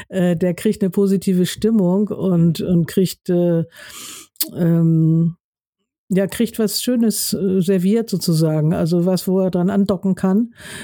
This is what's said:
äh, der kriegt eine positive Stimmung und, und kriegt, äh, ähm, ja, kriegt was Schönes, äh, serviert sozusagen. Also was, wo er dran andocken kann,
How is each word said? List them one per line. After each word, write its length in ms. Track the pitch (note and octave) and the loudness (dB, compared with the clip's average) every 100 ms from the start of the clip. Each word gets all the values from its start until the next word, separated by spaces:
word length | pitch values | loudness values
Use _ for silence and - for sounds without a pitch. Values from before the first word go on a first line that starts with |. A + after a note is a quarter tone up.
| - | -8
äh, 280 | F#3 F3+ E3+ | -2 0 0
der 180 | F3+ | -2
kriegt 280 | E3+ A3 G#3 | 0 -2 0
eine 80 | F#3+ | 0
positive 560 | G#3 G3 G3 G3+ F3+ F3+ | 2 2 2 0 0 0
Stimmung 640 | - G#3+ A3+ F3 F#3 G#3 | 0 0 2 2 2 0
und, 520 | - F3 F3 E3+ D#3 | -2 0 4 2 2
und 260 | D#3+ F3 D#3+ | 0 0 2
kriegt, 420 | - F#3 - - | 0 -2 -2 -2
äh, 340 | F3 F3 E3+ E3 - - - - - - - - - | 0 2 0 -2 -10 -20 -18 -18 -18 -16 -10 -10 -2
ähm, 800 | E3+ E3+ E3 E3 D#3+ E3 E3 E3 _ _ _ _ _ _ - | 0 2 4 4 4 2 0 -4 _ _ _ _ _ _ -4
ja, 200 | F#3 G3 | -2 0
kriegt 320 | - A3+ - | -2 -4 -2
was 200 | G#3+ - | -4 -2
Schönes, 500 | - B3 A3+ - - | -2 0 0 -2 -4
äh, 280 | D#3 F#3+ F#3+ | -2 0 0
serviert 480 | F3 F#3+ F3+ A3+ A3+ | 2 2 2 0 0
sozusagen. 640 | F3+ - D#3+ D#3+ D#3 D3+ | -2 0 2 2 2 0
Also 340 | E3+ E3 F3 F3 | 0 0 0 2
was, 200 | F3+ - | 0 0
wo 140 | F#3 | 0
er 100 | F#3 | 0
dran 200 | F3+ F3 | 0 0
andocken 440 | G3 G3 F#3 F#3+ | 0 0 0 -2
kann, 400 | F#3 F#3+ G3 A#3 - - - | 0 2 0 0 -8 -18 -16